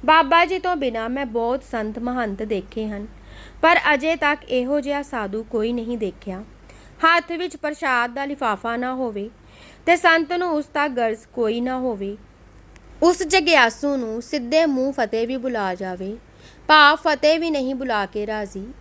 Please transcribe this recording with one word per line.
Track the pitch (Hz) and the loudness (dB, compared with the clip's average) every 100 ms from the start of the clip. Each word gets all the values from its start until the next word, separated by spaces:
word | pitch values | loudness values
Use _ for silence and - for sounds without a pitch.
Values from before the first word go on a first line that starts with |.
| 240 | 6
ਬਾਬਾ | 311 285 330 339 | 6 6 4 4
ਜੀ | 370 | 0
ਤੋਂ | 370 349 | -2 -2
ਬਿਨਾਂ | 262 226 226 | -2 -4 -4
ਮੈਂ | 254 277 | -4 -4
ਬਹੁਤ | 226 233 254 | -2 -2 -2
ਸੰਤ | - 240 214 220 | -4 -6 -6 -6
ਮਹੰਤ | 240 247 226 196 | -6 -4 -4 -4
ਦੇਖੇ | 220 208 190 - 214 | -4 -6 -6 -8 -8
ਹਨ, | 202 214 - - - - - | -8 -12 -16 -20 -20 -20 2
ਪਰ | 320 349 320 | 4 4 4
ਅਜੇ | 285 311 330 | 2 0 0
ਤੱਕ | 294 294 - | 0 -2 -2
ਇਹੋ | 254 247 294 | -2 0 -2
ਜਿਹਾ | 277 285 | -2 -4
ਸਾਧੂ | 285 247 202 214 | -4 -6 -6 -6
ਕੋਈ | 226 233 220 | -4 -2 -2
ਨਹੀਂ | 240 226 240 | -2 -4 -4
ਦੇਖਿਆ। | 208 - - 185 220 - - - - - 320 | -6 -6 -10 -10 -12 -20 -20 -20 -20 0 4
ਹੱਥ | 339 339 | 4 0
ਵਿੱਚ | 339 359 294 | -6 -6 -6
ਪ੍ਰਸ਼ਾਦ | 302 294 320 247 240 | -8 -4 0 0 0
ਦਾ | 240 277 | -4 -8
ਲਿਫਾਫਾ | 277 247 196 233 233 | -4 -2 -2 -4 -4
ਨਾ | 247 | -4
ਹੋਵੇ | 254 254 202 208 - - - - - - | -4 -6 -6 -10 -14 -20 -20 -20 -8 2
ਤੇ | 339 | 4
ਸੰਤ | 359 330 311 | 6 4 2
ਨੂੰ | 349 359 | -2 0
ਉਸ | 302 285 | -2 -2
ਤੱਕ | 302 294 | -2 -2
ਗਰਜ਼ | 247 226 220 - | 0 -2 -2 -8
ਕੋਈ | - 226 233 | -2 -2 0
ਨਾ | 247 254 | -2 -2
ਹੋਵੇ। | 254 208 196 208 - - - - - - - - | -4 -4 -6 -8 -16 -20 -20 -20 -20 -20 -20 2
ਉਸ | 330 349 | 2 4
ਜਗਿਆਸੂ | 370 359 311 311 233 226 285 277 | 2 2 4 6 4 2 -2 -2
ਨੂੰ | 226 220 | -4 -6
ਸਿੱਧੇ | 233 302 240 311 330 | -4 -6 0 2 2
ਮੂੰਹ | 262 262 | 2 -2
ਫਤਿਹ | 269 220 226 233 | -2 -2 -2 -2
ਵੀ | 262 | -4
ਬੁਲਾ | 254 233 190 185 | -4 -4 -4 -4
ਜਾਵੇ, | 190 180 190 226 - - - - - | -8 -8 -8 -10 -16 -20 -20 -20 2
ਭਾਵ | 311 285 311 | 6 6 4
ਫਤਿਹ | 330 302 302 320 | 0 2 2 2
ਵੀ | 339 | 0
ਨਹੀਂ | 302 262 269 | -2 -2 -4
ਬੁਲਾ | 262 214 196 | -4 -2 -2
ਕੇ | 208 208 | -6 -6
ਰਾਜ਼ੀ। | 214 202 196 208 269 | -6 -8 -10 -14 -16